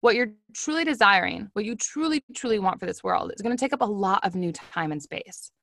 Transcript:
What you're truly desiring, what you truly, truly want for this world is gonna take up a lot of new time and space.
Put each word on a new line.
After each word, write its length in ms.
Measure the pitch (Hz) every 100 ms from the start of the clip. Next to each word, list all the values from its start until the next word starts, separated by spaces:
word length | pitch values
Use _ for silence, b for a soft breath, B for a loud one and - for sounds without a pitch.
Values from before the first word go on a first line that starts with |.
What 140 | 240 226
you're 180 | 240 214 _
truly 300 | - - 311
desiring, 680 | 330 247 208 196 175 - 202
what 100 | -
you 120 | 214 240
truly, 460 | - - 320 302 _ 247
truly 240 | 247 220
want 220 | 190 180
for 40 | 185
this 160 | 180
world 300 | 190 180 -
is 80 | -
gonna 140 | 214 247
take 160 | 269
up 80 | 285
a 40 | 226
lot 400 | 202 190 196 -
of 100 | 180
new 160 | 175
time 400 | 160 - - 160
and 100 | 151
space. 520 | - - - - - _